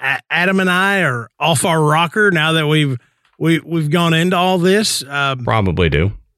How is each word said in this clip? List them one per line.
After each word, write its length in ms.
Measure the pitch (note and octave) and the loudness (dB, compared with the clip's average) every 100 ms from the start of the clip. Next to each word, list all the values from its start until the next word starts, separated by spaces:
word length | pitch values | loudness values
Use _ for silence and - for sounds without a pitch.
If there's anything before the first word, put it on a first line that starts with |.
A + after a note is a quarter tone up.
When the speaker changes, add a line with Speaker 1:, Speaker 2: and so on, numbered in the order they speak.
Speaker 1:
A-, 180 | C3+ C3+ _ | -4 -4 _
Adam 300 | D#3 F3+ F#3+ | -2 0 0
and 100 | F#3 | 0
I 300 | F3+ G3 G3 | 0 0 0
are 260 | D#3+ A#2+ A2+ _ | -2 -4 -8 _
off 240 | D3+ D3 | -2 0
our 180 | G3 D#3+ | 0 0
rocker 480 | D3+ D#3 E3+ A3 G#3 | 2 2 0 2 2
now 200 | E3+ D#3 | 2 0
that 140 | D#3+ D3+ | 0 0
we've, 300 | D#3 C#3+ B2 _ _ _ _ | 0 0 -4 _ _ _ _
we, 220 | D#3 D#3+ | 0 0
we've 300 | D#3 E3 D3 | -2 -4 0
gone 240 | F3 E3+ | 0 2
into 220 | D#3+ F3+ F#3 | 2 0 0
all 220 | F#3 F#3 | 0 2
this? 460 | F3+ G3+ G#3+ - C3 | 2 2 0 -6 -6
Um, 380 | C#3+ C#3 C3 A#2 | -4 -4 -4 -2
Speaker 2:
Probably 440 | A2+ F#2+ D#2+ E2 | 0 0 2 2
do. 240 | C#2+ F#2 - _ | 2 -2 -4 _